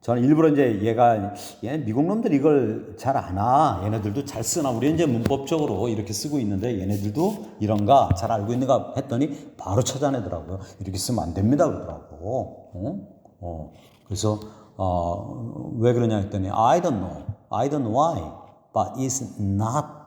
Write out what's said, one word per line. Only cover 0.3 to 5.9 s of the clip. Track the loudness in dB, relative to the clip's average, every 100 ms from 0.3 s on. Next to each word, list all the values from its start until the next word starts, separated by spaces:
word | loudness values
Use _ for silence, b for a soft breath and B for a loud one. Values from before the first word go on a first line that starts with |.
| 6 6
이제 | 6 4 4
얘가, | 2 6 6 6 0 -6 B B
"얘 | -6 -4
미국 | -2 0 2
놈들 | 2 2
이걸 | 4 6 6 4 -2 -8 -6
잘 | -2 0
아나? | -2 0 4 4 4 2
얘네들도 | -2 -2 -2 -4
잘 | -6 -6
쓰나? | -4 -2 -2
우리 | 0 0
이제 | 2 2
문법적으로 | 2 0 0 0 -2 0 0
이렇게 | -2